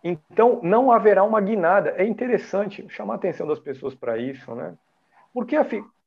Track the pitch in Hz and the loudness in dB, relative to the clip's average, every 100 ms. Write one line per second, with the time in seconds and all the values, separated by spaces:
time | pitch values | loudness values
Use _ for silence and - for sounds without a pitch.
0 | 170 175 _ - 233 233 170 220 262 226 | -6 -6 _ 2 4 4 2 2 6 6
1 | 208 190 208 220 190 220 165 196 156 - | 6 6 4 2 0 0 2 2 0 -2
2 | 202 214 247 220 - 196 202 - - - | -2 -2 -2 -2 -2 -4 -4 -8 -18 -14
3 | 208 110 190 156 - 151 - 127 139 131 | -8 -6 -6 -6 -6 -6 -6 -10 -10 -8
4 | 123 113 123 135 - 117 - 170 _ _ | -6 -6 -6 -10 -14 -12 -12 -14 _ _
5 | _ _ _ 247 233 302 - 214 - _ | _ _ _ -10 -4 -2 0 -4 -10 _